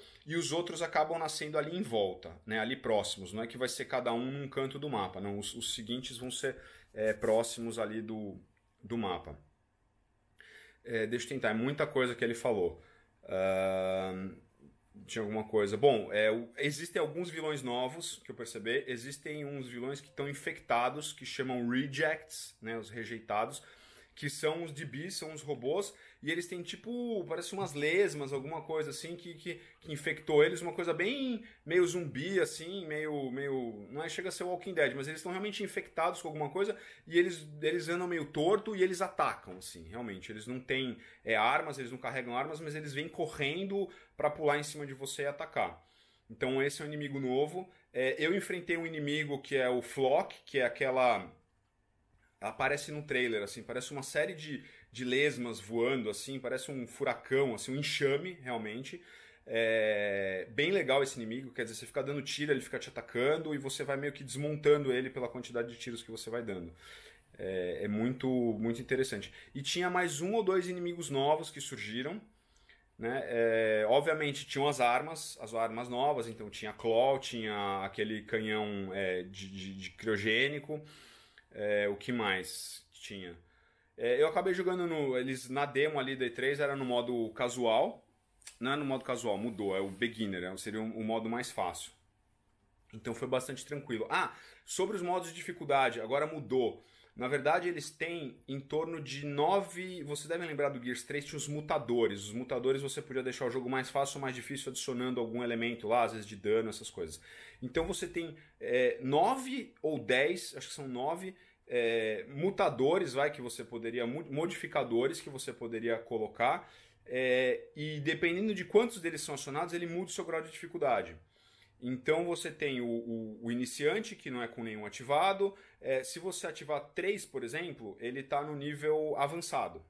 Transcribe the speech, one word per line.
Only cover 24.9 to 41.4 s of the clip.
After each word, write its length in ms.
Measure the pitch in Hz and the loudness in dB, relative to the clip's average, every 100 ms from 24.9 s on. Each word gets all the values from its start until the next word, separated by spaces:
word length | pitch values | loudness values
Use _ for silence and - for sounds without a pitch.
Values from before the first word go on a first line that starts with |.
| 131 175 | -8 -6
são 180 | - 156 | -6 -8
os 80 | 156 | -8
robôs, 540 | 147 131 127 175 202 - - - | -6 -4 0 0 -2 -8 -20 -10
e 80 | 143 | -4
eles 160 | 170 170 | -4 -4
têm 160 | 180 | -6
tipo, 640 | 175 190 226 240 240 220 165 | -8 -10 -8 -6 -2 -2 -2
parece 280 | 165 170 | -4 -4
umas 180 | 196 190 | -4 -4
lesmas, 640 | 143 151 175 196 147 135 | 0 4 4 4 2 -4
alguma 260 | 139 139 160 | -4 -4 -8
coisa 300 | - 156 151 | -4 -2 -2
assim, 260 | 135 165 175 | -6 -8 -10
que, 180 | 175 | -12
que, 240 | 156 175 160 - _ | -12 -12 -12 -14 _
que 100 | 160 | -10
infectou 540 | 147 160 151 - 151 | -6 -4 -4 6 8
eles, 160 | 160 175 | 8 6
uma 140 | 175 | -2
coisa 180 | 170 170 | -2 0
bem 500 | 156 190 277 262 226 - - | 2 0 0 0 -2 -6 -14
meio 220 | 147 180 170 | 2 4 6
zumbi, 520 | 180 156 120 175 190 | 2 -4 -4 0 4
assim, 480 | 156 - 160 196 160 | 2 0 -6 -6 -4
meio, 440 | 151 156 147 135 | -4 -2 -2 -2
meio, 560 | 127 139 131 117 104 98 | -2 -2 0 -2 -6 -8
não 120 | 135 | -6
é, 60 | 165 | -4
chega 180 | 170 185 | -4 -4
a 40 | |
ser 120 | - | -4
Walking 300 | 180 180 196 | -2 -4 -2
Dead, 200 | 165 139 | 2 2
mas 140 | 139 139 | 2 -6
eles 120 | 160 | -6
estão 120 | 180 | -6
realmente 300 | 185 208 202 | -4 -4 -4
infectados 580 | 190 - - - 170 175 | -4 -4 -6 0 0 0
com 80 | 165 | -6
alguma 220 | 151 147 | -4 -2
coisa, 260 | 185 202 202 - - - | 0 0 -2 -10 -20 2
e 120 | 170 | 6
eles, 300 | 180 165 151 147 | 6 2 -8 -2
eles 260 | 156 170 160 | 0 2 0
andam 180 | 175 180 | 0 0
meio 200 | 170 139 | -2 -2
torto, 500 | 151 160 202 214 202 | 2 4 4 2 2
e 60 | |
eles 180 | 185 180 | 2 4
atacam, 560 | 185 - 139 - - 92 | 0 2 0 0 -8 -12
assim, 320 | - 87 80 | -12 -12 -12
realmente, 420 | 113 117 95 - | -8 -8 -8 -10
eles 160 | 107 110 | -10 -8
não 140 | 127 | -8
têm, 380 | - 131 131 107 - - | -2 -2 -2 -6 -12 -8
é, 120 | - | 2
armas, 420 | 110 | 4